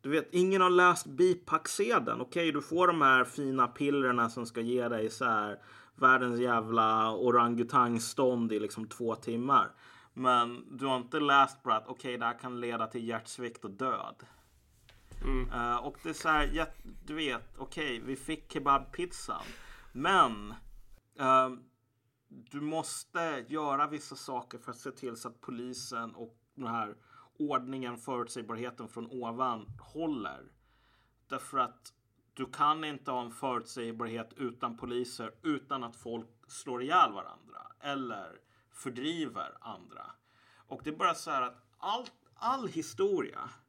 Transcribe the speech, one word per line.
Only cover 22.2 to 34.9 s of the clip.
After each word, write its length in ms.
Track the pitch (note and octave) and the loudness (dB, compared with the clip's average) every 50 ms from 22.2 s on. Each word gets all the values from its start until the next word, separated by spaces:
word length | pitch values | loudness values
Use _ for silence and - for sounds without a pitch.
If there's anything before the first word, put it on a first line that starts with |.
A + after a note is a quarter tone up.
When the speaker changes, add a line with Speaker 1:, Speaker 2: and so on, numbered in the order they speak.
| _ _ | _ _
Speaker 1:
du 320 | C#3 C3 B2 - - C#3+ | -20 -20 -20 -14 -10 -8
måste 840 | D3 D3+ D#3+ D#3+ D3+ - - - - _ _ F3 E3+ E3 D3+ C3+ A#2 A#2+ | -6 -4 -4 -4 -4 -4 -8 -10 -12 _ _ -4 -2 -2 -2 -4 -6 -6
göra 380 | C#3 D#3 D3+ D3 C#3 C#3 D3 | -6 -4 -2 0 2 0 0
vissa 300 | D3 D3+ D3 - - D3+ | 0 -2 -8 -10 -12 -16
saker 420 | - - - C3+ B2+ B2+ - - A#2+ | -14 -10 -6 -6 -6 -6 -8 -16 -16
för 120 | - - | -12 -14
att 80 | A#2+ - | -14 -10
se 120 | - C#3+ | -10 -12
till 260 | C3 - - B2+ A#2 | -12 -8 -10 -10 -10
så 120 | A2+ - - | -8 -12 -14
att 120 | A#2 _ | -14 _
polisen 760 | - - B2+ A#2 B2 B2 B2+ B2 - - B2+ A#2 A#2 A2+ A#2 | -14 -12 -10 -8 -8 -10 -10 -10 -10 -8 -6 -6 -8 -8 -10
och 240 | A#2 A#2 A2+ _ _ _ _ _ | -12 -14 -16 _ _ _ _ _
den 120 | - C3 | -10 -6
här 300 | A#2 A#2 A#2 A2 G#2 G#2+ - _ _ - - - _ _ _ | -4 -2 -2 -4 -4 -8 -14 _ _ -20 -20 -20 _ _ _
ordningen, 600 | D3+ D3 C#3+ B2+ B2+ B2+ C3+ C3 C3 B2 B2 A#2 | -4 0 0 -2 -2 -2 -8 -8 -6 -8 -8 -10
förutsägbarheten 880 | A#2 - C3+ B2 A#2+ A2+ - C3 A2+ G#2 A#2 A2 A#2+ B2 A#2+ - A#2+ A2 | -8 -6 -4 -4 -4 -6 -6 -10 -8 -8 -8 -6 -6 -8 -8 -10 -14 -12
från 180 | - A#2 A#2 | -10 -12 -12
ovan 600 | A#2 C3+ B2+ A#2+ A#2 A#2 A#2+ C3 B2+ A#2+ A2 G#2 G#2+ G#2+ - | -10 -8 -8 -6 -6 -4 -2 -2 -2 -2 -4 -8 -14 -16 -18
håller. 600 | - - - D3+ E3 D#3+ D3+ B2+ G#2 E2+ C2+ C2+ C2+ - _ _ _ _ _ _ _ _ _ _ _ _ _ _ _ _ | -18 -14 -10 -6 -4 -4 -4 -4 -6 -8 -8 -10 -16 -20 _ _ _ _ _ _ _ _ _ _ _ _ _ _ _ _
Därför 300 | C#3 B2+ - - - C3+ | -8 -8 -8 -4 -2 0
att 340 | B2+ A#2+ - _ _ - _ _ _ _ _ _ _ _ _ | 0 0 -2 _ _ -20 _ _ _ _ _ _ _ _ _
du 120 | - C3 | -8 -8
kan 380 | B2+ B2+ - C#3+ D3 D#3 D#3 D#3+ | -8 -2 2 2 2 2 2 -2
inte 260 | D3+ D3 C3 - - | -6 -8 -8 -6 -4
ha 120 | C3 B2+ A#2+ | -4 -4 -4
en 80 | A#2 | -6
förutsägbarhet 1040 | A2+ - - C3+ B2 A#2+ A#2 - - C3 A#2 A2+ A#2 A2+ A#2+ A2+ A2+ A#2 A2+ - - | -10 -6 -4 -2 -2 -2 -4 -6 -10 -8 -8 -8 -6 -6 -6 -6 -6 -8 -8 -10 -10
utan 400 | - C#3+ B2 A#2 - - A#2+ A#2 | -6 -6 -6 -6 -6 -8 -8 -6
poliser, 540 | A#2 - B2 | -6 -8 -6